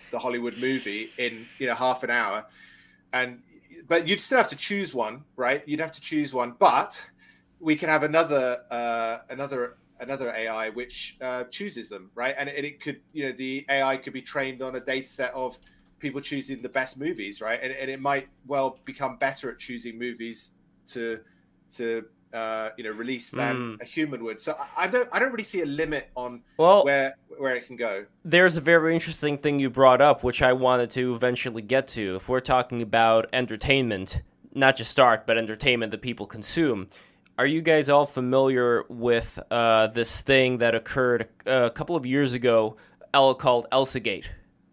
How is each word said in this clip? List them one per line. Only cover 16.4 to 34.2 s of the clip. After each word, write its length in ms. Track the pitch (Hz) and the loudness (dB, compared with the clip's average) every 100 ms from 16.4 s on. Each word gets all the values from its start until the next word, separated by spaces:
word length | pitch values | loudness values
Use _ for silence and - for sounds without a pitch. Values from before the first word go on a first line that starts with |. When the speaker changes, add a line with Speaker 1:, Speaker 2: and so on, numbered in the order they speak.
| 131 127 | -8 -10
Speaker 1:
the 80 | 120 | -6
best 300 | 135 127 127 | -6 -6 -6
movies, 420 | 156 143 101 101 | -8 -6 -10 -8
right? 200 | 110 123 | -6 -6
And, 100 | 131 | -6
and 160 | 135 135 | -8 -8
it 120 | 135 | -6
might 260 | 139 139 135 _ | -4 -4 -6 _
well 360 | 123 139 135 170 | -6 -2 -2 -4
become 320 | - 123 135 120 | -16 -8 -8 -4
better 340 | 135 139 131 | -6 -4 -10
at 80 | - | -12
choosing 360 | - 120 117 113 | -12 -12 -12 -10
movies 540 | 120 117 113 110 - _ _ _ - | -10 -8 -12 -14 -18 _ _ _ -16
to, 320 | 123 117 113 - _ _ _ _ - | -10 -8 -8 -14 _ _ _ _ -8
to, 280 | 117 113 110 _ _ | -4 -4 -8 _ _
uh, 360 | 113 110 110 110 - | -8 -6 -4 -6 -8
you 60 | |
know, 80 | 110 | -10
release 400 | 107 120 123 - | -8 -8 -8 -8
than 460 | 127 120 123 117 110 | -4 -4 -4 -8 -10
Speaker 2:
Mm. 40 | |
Speaker 1:
a 40 | |
human 400 | 120 160 151 123 | -10 -6 -6 -6
would. 180 | 113 107 | -10 -8
So 140 | - 151 | -8 -8
I, 280 | - 156 190 | -8 -4 0
I 0 | |
don't, 200 | 247 240 | 0 -2
I 80 | 190 | -2
don't 100 | 262 | -4
really 140 | 233 | -4
see 160 | 208 190 | -6 -6
a 60 | 151 | -4
limit 440 | 143 160 147 - - | -4 -4 -6 -8 -10
on 260 | 123 120 _ - | -10 -12 _ 4
Speaker 2:
Well, 280 | 165 202 | 6 8
Speaker 1:
where, 300 | 139 139 135 135 _ - | 6 2 0 -4 _ -6
where 160 | 135 | -4
it 140 | 123 - | -4 -6
can 80 | 120 | -6
go. 280 | 117 98 104 _ | -4 -4 -10 _
Speaker 2:
there's 320 | 165 170 185 165 | 2 6 6 4
a 40 | |
very 340 | 143 170 160 | 4 6 6
interesting 440 | 165 160 160 151 143 | 0 -2 -4 -2 0
thing 220 | 151 143 | 0 0
you 100 | 135 | 0
brought 300 | 123 131 127 | 8 8 10
up, 240 | 147 139 | 8 6
which 180 | 123 - | 0 2
I 100 | 131 | 4
wanted 380 | 131 127 127 120 | 4 4 2 0
to 240 | 131 127 | -2 -2
eventually 480 | 117 123 123 127 113 | 0 0 0 -4 -8
get 240 | 104 131 135 | 0 0 0
to. 280 | 117 98 92 | -4 -4 -4
If 120 | - | -2
we're 120 | 127 | -2
talking 420 | 135 127 123 120 | 2 0 0 -4
about 460 | 110 117 113 113 113 | 0 4 4 4 2
entertainment, 880 | 127 120 110 - 135 123 98 95 - | -2 -4 -4 0 2 0 -4 -6 -8